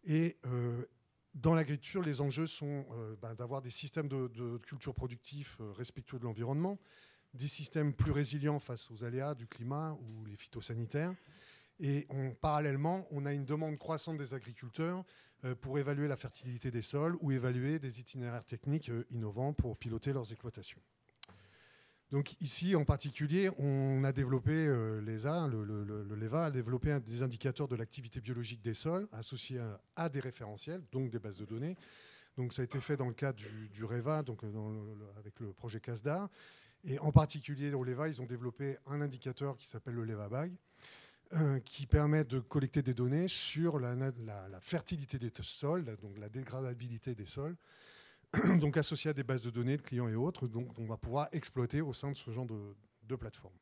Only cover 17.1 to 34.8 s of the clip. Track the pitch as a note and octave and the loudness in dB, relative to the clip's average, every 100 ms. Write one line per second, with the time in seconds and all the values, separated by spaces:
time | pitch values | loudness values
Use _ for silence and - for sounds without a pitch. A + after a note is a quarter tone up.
17.1 | F3 C#3+ C3+ B2+ B2 C3+ D#3 C#3 A2+ B2 | 2 2 4 4 2 2 2 -2 -8 -10
18.1 | C3 A#2+ A#2 - A#2 C#3 D3+ A#2+ A#2 - | -6 -4 -4 -6 -6 0 0 0 -4 -2
19.1 | A#2 A2 G#2 C#3 D3 B2+ G#2+ A#2+ A2+ C#3 | -2 -2 0 0 2 0 0 -2 0 2
20.1 | C3+ A2 A2+ A#2+ G#2+ F#2 - _ _ _ | 0 -2 -6 -10 -10 -14 -16 _ _ _
21.1 | _ - - - - - - - _ _ | _ -20 -20 -20 -20 -20 -20 -20 _ _
22.1 | C#3 C#3 - C#3+ - F3 F3+ C#3+ D3 D3 | 0 0 -4 -4 0 4 6 6 4 0
23.1 | - D3 F3 F#3+ F#3+ C#3 C3+ C3+ C3 C3+ | -2 2 4 4 4 4 4 4 4 4
24.1 | C3 B2+ C3 D3 D#3 D#3 B2 A2 G#2+ G#2+ | 4 2 4 4 6 6 4 2 0 -2
25.1 | A2 B2+ E3+ D#3 A2 G#2 G#2 G2+ G#2+ G2+ | -2 0 2 2 0 0 -2 -2 -4 -4
26.1 | G#2 A2 D3 E3 C3 A#2 B2+ D3 C#3+ A2 | -4 0 2 2 0 0 2 4 2 0
27.1 | A#2+ C3 A#2 C3+ B2+ C#3+ A#2+ A2+ - A#2 | -2 -2 0 -2 0 -2 -2 -4 -8 -10
28.1 | C3 A2 A#2+ A2+ A#2 A2 G#2+ D#3+ F3 G#3 | -8 -4 -4 -4 -4 -4 -2 0 -2 -2
29.1 | A2 A2+ C3 - B2+ A2+ G2+ _ - E3 | -8 -8 -8 -6 -4 -4 -8 _ -4 -2
30.1 | C#3 C3 - G#2+ G#2 D3+ F3+ C#3+ C3 C3 | -2 -4 -8 -10 -10 -8 -8 -4 -2 0
31.1 | A2+ G#2+ F#2 G#2 A2+ D3+ F#3 - - - | -2 -6 -8 -6 -4 -4 -6 -14 -20 -20
32.1 | - - - B2+ - B2 C#3 B2 C#3+ B2 | -20 -12 -4 -4 -2 -2 -2 -2 0 0
33.1 | A2 C#3+ A2 G#2+ A2 G#2+ G2+ A2 A#2+ A#2+ | 0 -2 -2 -10 -10 -12 -6 -2 0 2
34.1 | D#3 C3 A2 G#2+ G#2+ G#2+ G#2+ | 0 0 -6 -6 -4 -6 -6